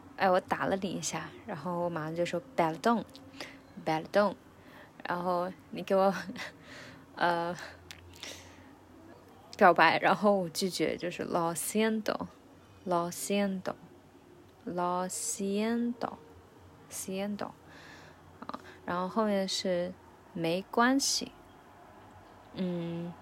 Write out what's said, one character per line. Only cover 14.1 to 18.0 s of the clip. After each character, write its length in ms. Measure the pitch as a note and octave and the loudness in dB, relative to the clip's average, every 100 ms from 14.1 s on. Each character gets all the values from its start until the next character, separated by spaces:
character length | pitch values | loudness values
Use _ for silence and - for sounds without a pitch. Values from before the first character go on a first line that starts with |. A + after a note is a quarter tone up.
| - - - - - - F3 F3 F3+ F#3 | -20 -20 -20 -20 -14 -8 -2 0 0 -2
siento，siento。 2500 | - - - G3 G3+ A3 A#3 A#3+ A#3+ - - - - - - - - - - - F#3+ G#3 G3+ - - - - - - | -4 -6 -4 -2 0 0 0 0 -2 -6 -8 -16 -20 -20 -20 -20 -20 -14 -10 -6 -6 -4 -6 -8 -12 -20 -20 -20 -20